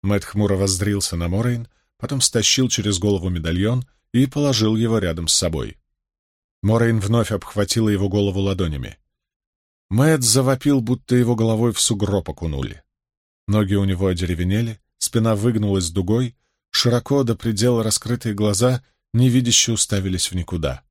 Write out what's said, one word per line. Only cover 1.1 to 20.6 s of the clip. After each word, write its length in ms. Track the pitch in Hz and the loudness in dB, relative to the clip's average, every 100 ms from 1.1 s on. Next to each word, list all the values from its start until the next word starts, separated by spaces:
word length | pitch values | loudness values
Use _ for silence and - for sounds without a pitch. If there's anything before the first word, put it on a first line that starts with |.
| 87 | -4
на 120 | 87 | -2
Морейн, 400 | 95 120 120 117 _ _ _ | -2 -2 -4 -8 _ _ _
потом 240 | 123 139 | -6 -2
стащил 460 | - 117 101 - 127 | 0 0 0 2 0
через 320 | - 104 95 | 0 -2 0
голову 300 | 104 98 90 | 0 0 0
медальон 560 | 87 80 85 104 127 127 _ _ | -4 -2 -2 0 -2 -6 _ _
и 140 | 120 135 | 0 0
положил 480 | 147 143 120 110 110 | 0 0 2 2 2
его 220 | 113 113 | 0 0
рядом 300 | 92 82 85 | 0 -4 -2
с 60 | |
собой. 440 | - 90 80 53 - _ _ _ _ _ _ _ _ | 0 0 -2 -6 -12 _ _ _ _ _ _ _ _
Морейн 380 | 98 113 113 113 | 0 2 4 2
вновь 320 | 101 117 107 | 2 0 0
обхватила 580 | 101 - - 101 117 107 | -4 -6 -4 -2 0 2
его 200 | 101 98 | 2 0
голову 320 | 101 101 95 | 2 0 0
ладонями. 560 | 98 92 87 71 62 - _ _ _ _ _ _ _ _ _ | -2 -2 -4 -4 -10 -14 _ _ _ _ _ _ _ _ _
Мэтт 340 | 107 147 156 | 2 4 4
завопил, 580 | 120 117 131 135 143 139 | 2 2 2 0 2 2
будто 340 | 113 127 - 123 | 2 -4 0 2
его 200 | 117 117 | 2 2
головой 360 | 113 110 120 | 2 2 0
в 80 | 107 | 0
сугроб 500 | - 104 98 98 82 | -2 0 0 0 -2
окунули. 540 | 73 82 69 58 - _ _ _ _ _ _ - | -8 -6 -6 -8 -10 _ _ _ _ _ _ -2
Ноги 280 | 104 101 101 | 0 2 2
у 100 | 98 | 0
него 220 | 90 95 | 0 0
одеревенели, 760 | 90 90 85 90 104 117 107 _ _ | 0 -2 -2 0 0 -2 -8 _ _
спина 380 | - 117 113 107 | -4 0 0 2
выгнулась 560 | 117 110 104 98 85 | 0 0 0 0 0
дугой, 440 | 87 90 113 123 - _ _ _ | -4 0 0 0 -8 _ _ _
широко 520 | - 120 120 - 143 | -2 0 0 0 0
до 120 | 123 110 | 0 -2
предела 480 | 120 107 123 120 | -2 0 2 2
раскрытые 500 | 110 - - 120 117 | 0 -2 -4 -4 -4
глаза 500 | 101 104 95 123 127 _ _ _ | 0 0 2 2 0 _ _ _
невидяще 580 | 113 127 123 120 117 - | 2 4 4 2 2 2
уставились 600 | 110 - 101 95 92 - | 0 0 -2 -2 -4 -4
в 40 | 90 | -4
никуда. 480 | 85 87 | -4 -4